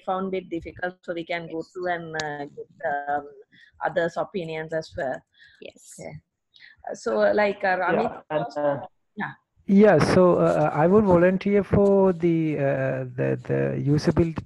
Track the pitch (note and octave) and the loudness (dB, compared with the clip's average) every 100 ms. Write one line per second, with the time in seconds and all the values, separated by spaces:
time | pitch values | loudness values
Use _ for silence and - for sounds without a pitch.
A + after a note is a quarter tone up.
0 | - F#3 F#3+ F#3 F3+ E3 D#3+ - F3+ F3+ | -4 -4 -4 -6 -8 -10 -10 -10 -10 -10
1 | - E3+ E3+ E3+ D#3+ D#3+ - F#3 F3+ E3+ | -10 -10 -6 -8 -6 -10 -10 -8 -6 -4
2 | E3 D#3 D3+ D3 C#3+ D3+ - _ E3 C#3+ | -6 -8 -6 -8 -12 -14 -20 _ -6 -4
3 | C#3+ C#3+ C#3+ - - _ _ _ D#3 E3 | -4 -6 -6 -18 -20 _ _ _ -6 -2
4 | E3+ E3+ D3+ G3 D#3+ D#3+ D#3+ D#3+ - F3 | -4 -4 -8 -8 -8 -8 -8 -8 -8 -8
5 | C3+ D#3+ - _ - _ - - - - | -8 -8 -14 _ -20 _ -20 -20 -20 -18
6 | - D#3 - _ _ _ - _ - G#3 | -16 -18 -20 _ _ _ -20 _ -14 -8
7 | A#3 G#3+ G#3 G#3 G#3 G3 F#3+ F#3 F3 D#3+ | -4 0 2 2 0 0 -2 0 0 0
8 | - - - D3+ C#3+ D3 D3 - - _ | -2 -6 -6 -4 -4 -2 -2 -2 -8 _
9 | _ G#3 D3+ - _ _ - G3 G#3 D#3 | _ -10 -10 -10 _ _ 2 6 8 6
10 | - F3+ F3+ F3 E3+ E3 D3+ D3+ E3+ G#3 | 4 6 6 4 2 2 0 2 4 4
11 | G3+ F3 F3+ F#3+ G3+ G3+ F#3 G3+ G3+ G3 | 6 4 4 2 0 0 2 2 4 4
12 | F#3+ E3+ E3+ E3 D#3 C#3+ C#3 C3+ C3+ C3 | 4 2 0 2 0 -2 -2 0 -2 -4
13 | C3 B2 C3+ C3 - C3+ C3+ C3+ C3+ D3+ | -8 -4 -2 -2 -2 -2 -2 -2 0 2
14 | F3 D#3+ E3+ D#3 | 2 0 0 -4